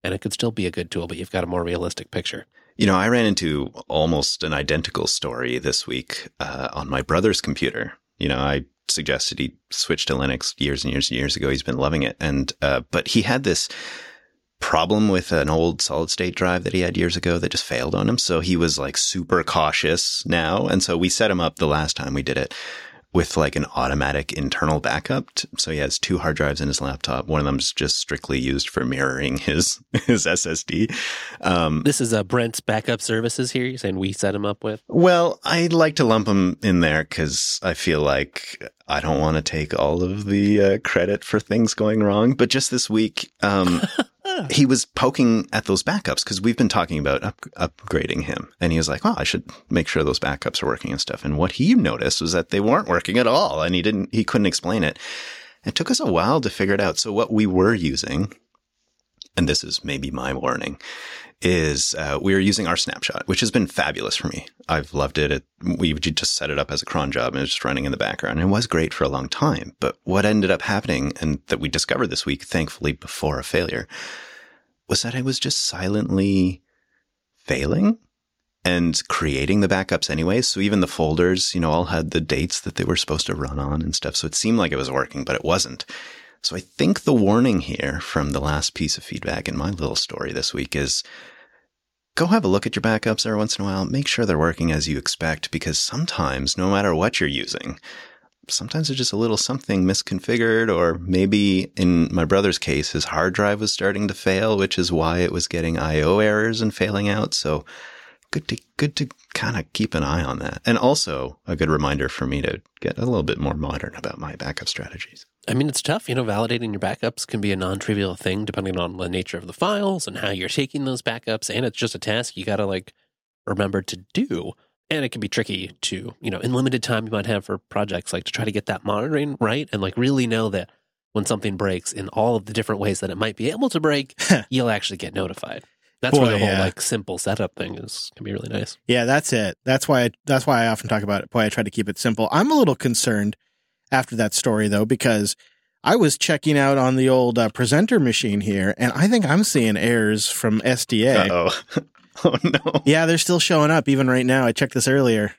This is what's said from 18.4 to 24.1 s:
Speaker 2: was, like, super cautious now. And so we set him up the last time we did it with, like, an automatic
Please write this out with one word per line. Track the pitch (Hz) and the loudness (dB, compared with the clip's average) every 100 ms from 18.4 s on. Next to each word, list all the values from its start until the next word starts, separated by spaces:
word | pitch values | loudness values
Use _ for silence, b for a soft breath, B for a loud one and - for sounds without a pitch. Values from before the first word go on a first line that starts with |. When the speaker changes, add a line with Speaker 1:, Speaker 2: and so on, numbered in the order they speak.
| 85 87 | 2 2
Speaker 2:
was, | 82 76 | 2 0
like, | 69 - | -4 -2
super | - 92 82 90 | -2 -4 0 0
cautious | 80 85 76 - 76 85 - - - | 2 0 2 2 0 0 0 -4 0
now. | 85 80 98 95 | 0 2 0 2
And | 92 | 0
so | - 85 | 2 2
we | 90 | 2
set | - 110 | 2 2
him | 90 | 2
up | 82 - | -2 0
the | 78 | 0
last | 76 76 - | 2 0 -4
time | 67 | -4
we | 69 | -4
did | 64 67 | -2 -2
it | 65 B B B B B _ | -4 B B B B B _
with, | 87 80 82 | 0 0 2
like, | 71 73 | 0 0
an | 71 - | -4 -2
automatic | 65 71 69 | 0 0 0